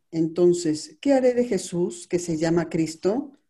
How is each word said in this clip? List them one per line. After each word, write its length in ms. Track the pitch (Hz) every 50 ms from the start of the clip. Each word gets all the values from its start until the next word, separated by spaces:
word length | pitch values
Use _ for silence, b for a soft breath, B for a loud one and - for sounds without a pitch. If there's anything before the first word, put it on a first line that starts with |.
| _ _
"Entonces, 880 | - 165 165 160 165 180 175 175 175 175 - 156 151 156 - - - _
¿qué 120 | - 277 277
haré 220 | 262 254 247 247
de 100 | 240 240
Jesús, 640 | 240 208 185 - - - 170 175 196 - - - -
que 100 | - 170
se 200 | 170 - 165 151
llama 320 | 160 165 165 170 165 165
Cristo?". 640 | - 170 160 156 156 - - 180 208 262 285 - - _ _ _